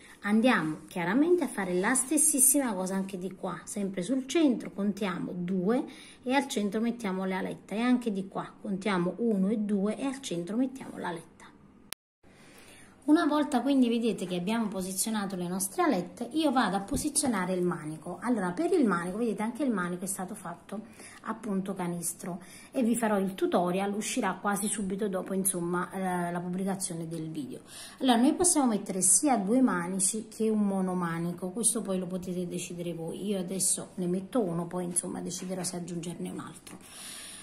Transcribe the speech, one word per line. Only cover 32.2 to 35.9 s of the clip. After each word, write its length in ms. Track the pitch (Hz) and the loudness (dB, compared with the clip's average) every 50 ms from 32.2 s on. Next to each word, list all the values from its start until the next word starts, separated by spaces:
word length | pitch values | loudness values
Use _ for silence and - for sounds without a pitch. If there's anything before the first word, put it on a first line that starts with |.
| 180 185 175 180 180 | -6 -6 -4 -4 -4
decidere 480 | 170 175 175 - - 175 170 170 175 165 | -4 -6 -6 -8 -8 -8 -8 -6 -6 -6
voi. 320 | 165 165 170 - - 185 | -6 -6 -8 -6 -6 -4
Io 100 | 208 202 | -2 -2
adesso 520 | 190 180 180 190 185 180 - - 190 - - - | -2 -2 -4 -2 0 0 0 0 -2 -4 -8 -6
ne 100 | - 180 | -4 -2
metto 340 | 175 180 190 190 - - 254 | 0 -2 -2 -2 -2 0 0
uno, 240 | 208 175 165 170 175 | 0 0 -2 -4 -4
poi, 200 | 170 180 180 180 | -4 -4 -4 -4
insomma, 360 | 175 180 - - 185 190 185 | -4 -2 -4 -4 -4 -6 -8
deciderò 400 | 180 180 180 - 190 185 185 180 | -6 -6 -8 -8 -8 -6 -6 -6
se 140 | 175 - - | -6 -6 -6
aggiungerne 560 | 180 175 165 | -8 -8 -6